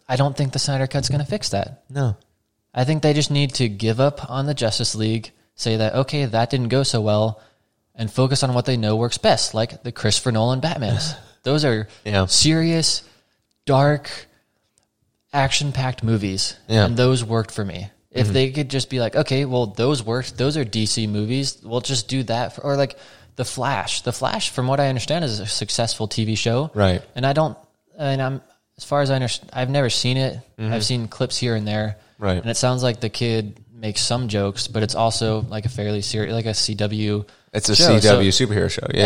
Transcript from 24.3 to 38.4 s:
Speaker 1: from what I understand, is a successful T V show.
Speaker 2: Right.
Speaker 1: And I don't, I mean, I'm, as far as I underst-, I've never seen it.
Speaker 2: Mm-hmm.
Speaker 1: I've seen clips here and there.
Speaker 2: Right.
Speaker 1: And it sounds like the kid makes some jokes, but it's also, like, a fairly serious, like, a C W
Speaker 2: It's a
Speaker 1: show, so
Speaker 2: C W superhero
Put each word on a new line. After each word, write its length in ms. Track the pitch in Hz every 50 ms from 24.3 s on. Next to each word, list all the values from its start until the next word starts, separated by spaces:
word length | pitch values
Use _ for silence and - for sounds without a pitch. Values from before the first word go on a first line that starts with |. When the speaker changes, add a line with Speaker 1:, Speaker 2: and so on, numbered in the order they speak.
| - 220 - -
Speaker 1:
from 180 | - - 127
what 120 | 127 135 143
I 80 | 143
understand, 380 | 135 131 123 - - 151 175 165
is 140 | 127 107 104
a 40 | 95
successful 600 | 107 - - 110 - - - 117 113 - - 110
T 160 | 101 - - 110
V 120 | 107 110
show. 360 | 104 - 113 113 127 151 156 -
Speaker 2:
Right. 280 | 107 101 95 90 85 - - -
Speaker 1:
And 100 | 123 127
I 80 | 139 139
don't, 240 | 156 160 147 - - - _ _ _ _ _ _ -
I 120 | 151 139
mean, 100 | 135 135
I'm, 200 | 131 131 135 127 - _ _ _ _ _ _
as 80 | - -
far 160 | - 143 143
as 100 | 143 135
I 80 | 135 131
underst-, 220 | 127 117 - - - -
I've 180 | - 131 127 127
never 200 | 139 143 135 117
seen 260 | - - - 123 127
it. 240 | 131 135 131 - 117 - _ _
Speaker 2:
Mm-hmm. 160 | - 110 110 113
Speaker 1:
I've 120 | 113 107
seen 240 | - 131 120 113 104
clips 280 | - - 131 123 -
here 180 | - 123 120 117
and 120 | 110 104
there. 300 | 107 107 107 107 107 104 - _ _ _
Speaker 2:
Right. 200 | - 104 98 92 90
Speaker 1:
And 80 | - 117
it 60 | 117
sounds 260 | - - 127 127 107 127
like 180 | 127 113 -
the 80 | 117 107
kid 500 | - - 120 117 113 110 107 104 - - - _ 117
makes 260 | 117 113 107 98 -
some 300 | - - 120 123 127 110
jokes, 400 | 104 101 98 98 98 - - -
but 120 | - 113 107
it's 120 | 104 -
also, 460 | - 117 117 107 - 117 110 110 110 110 120
like, 160 | 113 107 101
a 40 | 117
fairly 320 | - - 104 104 107 101
serious, 320 | 101 - - 107 107 - 113
like, 120 | 117 110
a 80 | 110 107
C 200 | - - - 107
W 500 | 101 107 104 107 107 107 104 104 104 104 - - _ _ _
Speaker 2:
It's 160 | - 107 -
a 80 | - 104
Speaker 1:
show, 240 | - 175 170 110 107
so 0 |
Speaker 2:
C 80 | 101
W 240 | 107 101 101 98 95
superhero 380 | - -